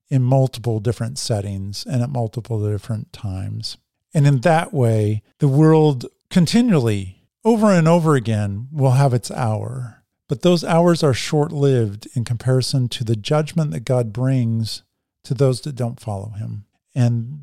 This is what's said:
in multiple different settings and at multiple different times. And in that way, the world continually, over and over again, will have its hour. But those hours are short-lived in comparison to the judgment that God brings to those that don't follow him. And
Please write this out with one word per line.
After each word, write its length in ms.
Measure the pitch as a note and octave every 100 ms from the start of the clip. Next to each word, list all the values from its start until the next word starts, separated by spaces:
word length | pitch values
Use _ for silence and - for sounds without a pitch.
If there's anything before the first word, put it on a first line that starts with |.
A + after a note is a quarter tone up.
| -
in 140 | C3+
multiple 580 | B2 C3+ C3 - A#2 A2
different 380 | A#2+ - A#2 C#3
settings 680 | - G#2 G2+ G2 G2 G2+
and 180 | A#3 B2+
at 60 | A#2+
multiple 580 | C3 A2+ A#2+ - A2 G#2
different 460 | G2+ - A2 -
times. 640 | - G2+ F#2 G2 A2 - - _ _ _
And 140 | D#3+ C#3+
in 120 | C3+
that 320 | F3 D#3+ F3+
way, 500 | D3 A#2 A2 G#2 G#2 _ -
the 80 | C#3+
world 580 | C#3 D#3 D#3+ D3+ C3 - _ _
continually, 960 | F3+ D#3+ A#3 B3 E3 A#2 G2+ F#2+ - _ _
over 280 | A3 A3+ G#3+
and 160 | F3+ D#3+
over 260 | F3 D#3+
again, 540 | C#3 A2 G#2+ G2+ G2+ C3
will 200 | D3+ C3+
have 200 | B2+ C#3+
its 180 | A#2+ -
hour. 760 | - A#2 G#2+ G#2+ B2+ A#2+ - _ _ -
But 140 | A#2
those 220 | F3 F3
hours 380 | - E3 F3 E3
are 100 | D3
short-lived 960 | A#2 - D3+ D3+ D#3 C#3 B2+ A2 G#2 -
in 100 | A#2+
comparison 640 | A2 A#2 C3 C3 A#2+ C#3 B2
to 140 | -
the 120 | A2+ A2
judgment 560 | - D3+ D3+ E3+ D3+
that 120 | D#3
God 280 | A2+ B2 A2+
brings 720 | A2 C3 C3 A#2 A2+ A2+ - _ _ _ _
to 100 | -
those 260 | C3 C3+ B2
that 120 | D3+
don't 260 | B2+ A#2+ -
follow 300 | G#2+ G2 G2+
him. 340 | G#2 A2+ G#2+ - _ _
And 460 | - A#2+ A#2 A#2 D3